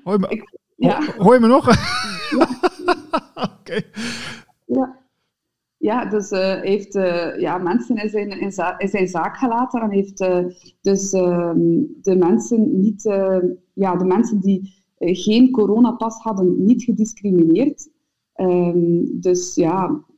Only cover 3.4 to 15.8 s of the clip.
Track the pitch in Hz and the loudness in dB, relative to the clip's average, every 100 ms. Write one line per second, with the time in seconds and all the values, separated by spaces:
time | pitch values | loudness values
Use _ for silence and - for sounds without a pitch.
3.4 | - - - 160 - 208 233 233 - - | -10 -10 -10 -8 -8 -10 -10 -10 -14 -16
4.4 | _ _ - 254 262 - _ _ _ _ | _ _ -4 -2 -2 -8 _ _ _ _
5.4 | _ _ _ - 208 247 196 208 196 190 | _ _ _ -6 -2 -2 -2 -4 -4 -2
6.4 | 190 190 190 202 202 202 185 175 165 - | -2 -2 -2 -2 -2 -2 -2 -2 -4 -4
7.4 | 160 180 180 233 - 220 208 208 202 185 | -4 -4 -2 -2 -4 -8 -6 -6 -6 -8
8.4 | 196 190 175 - 196 202 180 175 185 - | -8 -4 -6 -4 -4 -2 -2 -2 -6 -4
9.4 | 254 233 254 247 220 196 196 - 185 180 | -2 -2 -2 -4 -2 -2 -4 -4 -2 -2
10.4 | 180 - _ _ 196 196 196 190 180 175 | -4 -10 _ _ -2 0 0 0 0 0
11.4 | 170 170 170 165 - - 196 185 175 220 | 0 0 2 2 -2 -4 0 2 4 2
12.4 | - 226 214 190 214 202 214 196 190 185 | 0 0 2 2 0 0 -2 0 0 0
13.4 | 180 180 _ - 190 180 185 185 233 208 | 0 -4 _ -4 -2 0 0 2 0 0
14.4 | 190 190 - _ _ - 175 185 214 226 | 0 0 -4 _ _ -6 -4 -2 2 4
15.4 | 254 254 202 220 | 4 4 2 4